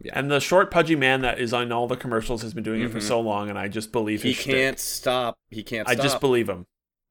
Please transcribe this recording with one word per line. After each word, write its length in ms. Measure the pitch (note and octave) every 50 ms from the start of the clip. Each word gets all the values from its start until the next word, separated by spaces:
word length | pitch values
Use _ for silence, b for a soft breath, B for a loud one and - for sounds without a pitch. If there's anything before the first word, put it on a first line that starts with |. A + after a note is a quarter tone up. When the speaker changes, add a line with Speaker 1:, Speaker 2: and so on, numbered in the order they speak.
Speaker 1:
Yeah. 100 | - - -
Speaker 2:
And 140 | - C3+ C#3+
the 100 | D3 C#3
short, 300 | C#3 - F3+ F#3 G3 G3
pudgy 260 | - E3+ E3 D#3 D#3+
man 260 | C#3+ C3 C3 C3+ C3
that 180 | C3 B2 - -
is 120 | B2+ A2+ B2
on 180 | B2 A#2+ A#2+
all 160 | A#2 A#2+ A#2+
the 100 | A#2+ B2
commercials 460 | B2 - B2+ A#2 A2+ A2 - B2 G#2+ A#2
has 100 | A2 G2+
been 100 | A2+ G#2+
doing 180 | A2 A2 A2
it 100 | A2+ A#2
for 80 | A2 A2
Speaker 1:
Mm-hmm. 80 | G#2
Speaker 2:
so 120 | G#2 A#2+ A#2
long, 280 | A#2 A2 G2+ G#2 G#2 G#2
and 80 | G2+
I 120 | G2 F#2+ G2+
just 220 | G2 A2+ G#2+ -
believe 300 | - A#2 G#2+ G#2+ G#2+ G#2+
Speaker 1:
He 80 | - B2+
Speaker 2:
his 80 | B2
shtick. 160 | - - C#3 C3
Speaker 1:
can't 240 | C3 C3+ C3+ C3 -
stop. 600 | - - - - - C#3 B2 B2+ B2 A2+ - _ _ -
He 140 | G#2+ A2 G#2
can't 240 | - A#2 A2 G#2
Speaker 2:
I 80 | B2 B2+
just 140 | A#2+ C3+ C#3
Speaker 1:
stop. 120 | C3 A#2
Speaker 2:
believe 260 | C#3 C3+ B2 A#2+ A2 G2+
him. 180 | F#2 F2+ F2+ _ _ _ _ _ _ _ _ _